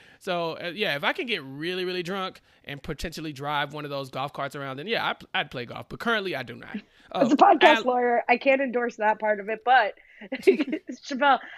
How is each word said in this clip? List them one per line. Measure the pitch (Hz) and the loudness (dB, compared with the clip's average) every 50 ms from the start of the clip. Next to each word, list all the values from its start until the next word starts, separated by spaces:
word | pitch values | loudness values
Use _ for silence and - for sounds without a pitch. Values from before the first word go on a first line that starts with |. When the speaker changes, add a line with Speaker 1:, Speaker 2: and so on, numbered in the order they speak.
| - - - _ | -20 -20 -20 _
Speaker 1:
So, | - 196 180 175 170 165 151 | -8 -4 -4 -2 -2 -4 -6
uh, | - - 175 165 | -8 -10 -10 -6
yeah, | 202 208 175 143 | -4 -2 -2 -2
if | 143 175 | 0 -2
I | 226 - | -2 -2
can | - 320 | -2 -4
get | 240 220 175 135 | -4 -4 -6 -6
really, | 135 135 143 156 175 180 185 185 | -10 -10 -8 -6 -6 -4 -4 -4
really | 185 180 180 175 | -4 -4 -4 -4
drunk | 165 196 196 185 185 - - _ _ _ _ _ | -4 -4 -6 -6 -8 -10 -14 _ _ _ _ _
and | - 143 139 - | -14 -14 -12 -10
potentially | - 151 - - 180 - 156 156 160 143 | -10 -10 -8 -8 -10 -8 -8 -10 -10 -10
drive | 127 143 143 151 143 147 143 151 | -8 -6 -4 -2 -2 -2 -4 -6
one | 151 147 | -10 -8
of | 143 | -6
those | 143 139 139 131 | -6 -8 -8 -8
golf | - 131 135 147 - | -6 -6 -6 -6 -6
carts | - 139 139 - | -6 -8 -8 -8
around, | 147 139 135 131 | -8 -8 -8 -8
then | 135 156 | -10 -6
yeah, | 208 226 165 - 165 - - - _ - | -4 -4 -2 -2 -2 -4 -6 -10 _ -4
I, | 190 | -4
I'd | 170 - | -4 -4
play | - 131 123 | -6 -10 -10
golf. | - - 113 117 - | -10 -12 -14 -12 -12
But | 143 - | -12 -8
currently, | - 240 226 214 196 185 151 | -4 -2 -2 -2 -2 -4 -6
I | 131 131 | -8 -8
do | 113 - | -10 -14
not. | - - - - 208 - _ _ _ _ - - | -16 -16 -14 -14 -14 -14 _ _ _ _ -8 0
Speaker 2:
As | - 277 226 | 0 2 2
Speaker 1:
Uh, | 294 | 6
Speaker 2:
a | |
podcast | - 381 403 370 285 - 320 302 226 | 8 8 8 8 8 8 8 8 6
Speaker 1:
Al- | 233 | 4
Speaker 2:
lawyer, | 247 247 247 247 240 240 233 - - | 2 2 2 2 2 2 2 4 2
I | 247 | 2
can't | 240 - 277 269 269 | 4 4 4 4 4
endorse | 277 254 214 240 240 240 - | 2 -2 -2 -2 -2 -4 -4
that | - 208 214 214 208 | 0 0 0 0 0
part | 220 214 214 202 | 0 0 0 0
of | 196 202 | -2 -6
it, | 220 220 - | -6 -4 2
but | 240 254 254 220 196 - - _ _ _ - 220 | 6 6 6 6 4 -2 -8 _ _ _ -20 -12
<laughs> | - 262 - | -10 -10 2
Chappelle, | - - 269 302 277 269 - - - - 247 - - - 285 233 285 285 - - - - - | 4 4 4 4 0 -4 -4 -6 -8 -12 -16 -14 -10 -10 -4 2 4 4 4 2 0 -8 -16